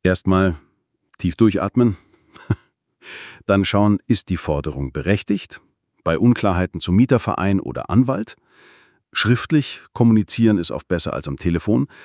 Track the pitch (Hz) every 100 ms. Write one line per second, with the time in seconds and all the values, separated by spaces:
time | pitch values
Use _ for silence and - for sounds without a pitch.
0 | 92 92 - 92 95 82 - _ _ _
1 | _ - 90 - 110 - 98 - 120 95
2 | _ _ _ - - - _ _ _ _
3 | - - - - - 98 95 101 104 101
4 | - 117 - 90 - 73 76 67 69 73
5 | 78 101 - 104 - - _ _ _ _
6 | - 82 117 120 104 90 90 85 - 92
7 | 127 123 - - 98 98 - - - 101
8 | 262 135 220 - _ _ _ _ _ _
9 | _ - 107 123 - 156 135 - - -
10 | 117 110 101 - 113 101 85 67 - 87
11 | - - 73 69 90 85 - 117 139 -